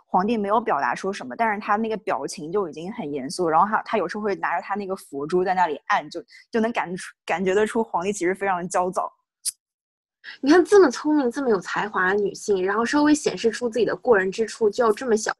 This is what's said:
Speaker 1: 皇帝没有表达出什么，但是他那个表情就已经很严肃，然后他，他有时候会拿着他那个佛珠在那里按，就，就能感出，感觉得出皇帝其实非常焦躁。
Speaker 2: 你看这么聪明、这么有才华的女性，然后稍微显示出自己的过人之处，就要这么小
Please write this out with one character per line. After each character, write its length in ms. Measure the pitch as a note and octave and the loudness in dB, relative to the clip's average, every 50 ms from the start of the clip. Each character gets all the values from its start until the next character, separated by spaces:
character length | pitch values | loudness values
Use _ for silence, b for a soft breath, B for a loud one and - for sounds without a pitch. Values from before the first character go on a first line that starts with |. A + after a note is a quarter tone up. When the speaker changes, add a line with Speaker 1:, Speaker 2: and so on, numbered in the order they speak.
| B | B
Speaker 1:
皇 220 | B - G#3+ G3+ | B 0 2 2
帝 100 | G#3 A#3+ | 2 0
没 100 | A3 G3+ | 0 0
有 140 | G3 G#3 A#3+ | 2 0 0
表 220 | A3 - F3+ C#3 | 2 0 -2 0
达 120 | C#3 B2 - | 0 -2 -2
出 160 | F#3+ - F#3+ | -2 -4 -6
什 160 | G3+ - - | -6 -8 -8
么， 80 | B3+ - | -8 -4
但 200 | - A#3 A3 G#3 | -2 -2 -2 -2
是 40 | G3+ | -2
他 180 | G#3+ A3+ G#3 | -2 0 0
那 120 | G#3 A3+ A3 | 0 0 -2
个 80 | A3 | -4
表 300 | G3 - G3 C#3+ A#2 C#3 | -4 -4 -4 -4 -4 -4
情 260 | D#3 - - D3+ D#3 | -6 -8 -10 -8 -4
就 160 | E3+ G#3 G3 D#3+ | -2 -2 -2 -4
已 40 | |
经 200 | C3+ D#3 E3 F#3 | -6 -10 -10 -10
很 180 | A3 - - D3 | -10 -8 -8 -6
严 180 | C#3+ C#3+ B2+ C3+ | -6 -6 -8 -6
肃， 200 | - - F3+ E3 | -4 -2 0 2
然 100 | D#3 D#3+ | 4 4
后 80 | F#3+ | 4
他， 160 | G#3 A3 - - | 4 2 -2 -4
他 100 | - - | -2 -2
有 100 | A3 E3+ | -2 -2
时 120 | F3+ - G#3+ | -2 -4 -6
候 40 | |
会 120 | G#3 G#3 F#3+ | -4 -4 -4
拿 200 | D#3+ E3+ D3+ E3 | -4 -4 -4 -4
着 60 | F3+ | -4
他 140 | G3+ - G3 | -6 -6 -8
那 120 | G#3 G3+ | -6 -6
个 80 | F#3 F#3+ | -6 -8
佛 320 | F#3+ - - - C#3 C#3+ | -10 -10 -12 -10 -8 -4
珠 160 | D#3 F3+ F3+ | -2 0 0
在 120 | F#3 G3 F#3 | 0 0 0
那 120 | F#3 F3+ | 0 0
里 140 | E3 C#3+ - _ | 0 -2 -4 _
按， 220 | - G#3 F#3 D3 D#3 | -2 -2 -2 -2 -4
就， 120 | - E3+ - b b b b b | -10 -14 -14 b b b b b
就 100 | - A#3 | -2 0
能 100 | A3 A3+ | 0 0
感 220 | A#3+ G#3 D3+ E3+ F#3 | 0 -4 -4 -4 -6
出， 160 | E3+ - - - _ _ | -10 -10 -12 -18 _ _
感 180 | - E3+ E3+ | -4 -2 -2
觉 120 | F#3+ F#3 F#3 | 0 2 2
得 120 | G#3 G#3+ | 2 2
出 160 | G#3+ - A#3 | 0 0 -2
皇 220 | A3+ - - F3+ F3 | -2 -2 -2 -4 -2
帝 80 | G3+ | -4
其 140 | G#3 - E3+ | -4 -2 -2
实 80 | F3 F#3+ | -2 -2
非 120 | F#3+ G3 | -2 -2
常 220 | G3 F#3 F3 F3 E3+ | -2 -2 -2 -4 -4
焦 220 | - F#3 F3+ F#3 | -2 -2 -2 -2
躁。 200 | - - - - - _ _ _ _ _ - - - _ _ _ _ _ _ _ _ _ _ _ _ _ B B B B | -2 -6 -6 -6 -8 _ _ _ _ _ -10 -10 -10 _ _ _ _ _ _ _ _ _ _ _ _ _ B B B B
Speaker 2:
你 100 | B C4+ | B 4
看 100 | D#4+ F#4 | 6 6
这 160 | E4 - G#4 G4+ | 6 8 8 8
么 120 | F4+ C4 | 8 8
聪 260 | A#3+ - - D4+ D4+ | 4 0 0 0 2
明、 140 | D4 C4+ A#3+ | 2 2 0
这 100 | A#3+ C#4+ | 0 -2
么 80 | C#4 B3 | 0 2
有 100 | G#3+ F3+ | 0 0
才 300 | F#3 - - E3+ F#3 G#3 | 0 -4 -4 -4 -4 -2
华 200 | - G3 F3+ F#3 | -2 0 2 2
的 120 | G3 G#3 | 2 2
女 140 | G3+ F#3+ - | 0 -2 -4
性， 280 | - - - G3+ F#3 | -4 -2 0 0 0
然 140 | F3+ F#3+ G3+ | 0 0 0
后 80 | G#3+ A#3 | 0 0
稍 180 | A#3 C#4+ D4 | 2 2 4
微 120 | D4 D4+ D4+ | 4 4 4
显 240 | D4 - - - F#3 | 4 2 -2 -2 0
示 120 | - A3+ | 0 0
出 160 | G#3+ - B3 | 0 0 -4
自 120 | A#3+ A3+ B3 | -2 0 0
己 80 | G#3 | 0
的 100 | C3+ - | 0 0
过 180 | F#3 - B3 A#3 | 0 4 4 6
人 160 | F#3+ F#3 F#3+ | 6 4 2
之 140 | F#3+ - A3 | 0 -2 -4
处， 240 | G#3 - - A#3 G#3 | -4 -2 0 0 0
就 160 | G3+ - B3 | 2 2 2
要 80 | A3 | 2
这 140 | G#3+ - C4 | 2 0 0
么 100 | B3+ G#3+ | 0 0
小 160 | A3 G#3+ - - | 0 0 -2 -6